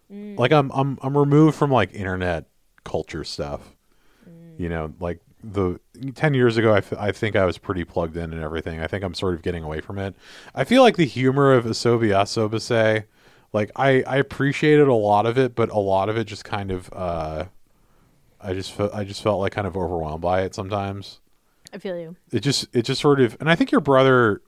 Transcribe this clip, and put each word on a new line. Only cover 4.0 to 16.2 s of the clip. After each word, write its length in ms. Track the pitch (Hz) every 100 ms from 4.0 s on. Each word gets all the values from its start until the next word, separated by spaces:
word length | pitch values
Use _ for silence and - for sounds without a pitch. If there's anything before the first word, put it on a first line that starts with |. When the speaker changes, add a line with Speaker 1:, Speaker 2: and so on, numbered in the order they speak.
| _ _ -
Speaker 1:
Mm. 320 | 165 170 160
Speaker 2:
You 120 | 87
know, 240 | 82 78 -
like, 180 | 87 85 _ _
the 360 | 113 104 92 90 _ - 135 120
ten 180 | 156
years 240 | 135 123 113
ago, 160 | 113
I, 40 | 104
f-, 140 | -
I 180 | - 104
think 240 | - 110 101
I 100 | 92
was 120 | 85
pretty 260 | - 92 82
plugged 320 | - 85 80
in 160 | 82
and 80 | 82
everything. 380 | 78 80 82 82
I 60 | 80
think 160 | 101
I'm 100 | 95
sort 220 | 82 98 85
of 60 |
getting 200 | 90 85
away 180 | 78 78
from 160 | - 98
it. 160 | 98 - - - - -
I 80 |
feel 180 | 135 247
like 160 | 247 180
the 80 | 147
humor 480 | 120 131 135 139
of 120 | 127 120
Asobi 440 | 110 123 117 113
Asobase, 960 | 95 104 - 107 110 - 117 110 110 104 _ _ _ _
like, 180 | 104 104 -
I, 260 | 135 131
I 140 | - 131
appreciated 720 | 127 - 135 143 151 151 143
a 60 |
lot 320 | 117 104 104 110
of 120 | 117
it, 180 | 127 120
but 140 | 113
a 80 | 110
lot 300 | 98 95 98
of 80 |
it 80 | 110